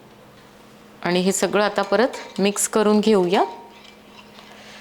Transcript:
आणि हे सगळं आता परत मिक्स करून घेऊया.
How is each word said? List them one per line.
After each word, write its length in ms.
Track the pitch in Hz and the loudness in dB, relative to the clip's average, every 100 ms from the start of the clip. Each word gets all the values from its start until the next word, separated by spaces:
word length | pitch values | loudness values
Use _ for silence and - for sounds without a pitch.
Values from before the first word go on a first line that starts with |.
| - - - - - - - - - - | -20 -20 -20 -20 -20 -20 -20 -20 -20 -10
आणि 180 | 175 180 | -4 0
हे 120 | 180 | 0
सगळं 320 | 190 190 190 | 0 0 0
आता 180 | 208 202 | 0 -2
परत 580 | 196 202 262 - - - | 0 2 0 -2 -12 -2
मिक्स 280 | 196 202 - | -2 -2 -2
करून 320 | 220 208 214 | 0 2 2
घेऊया. 440 | 208 208 175 202 381 - - - - - - - - - - - - - | 4 2 2 0 -2 -6 -20 -20 -20 -20 -20 -20 -20 -20 -20 -20 -20 -20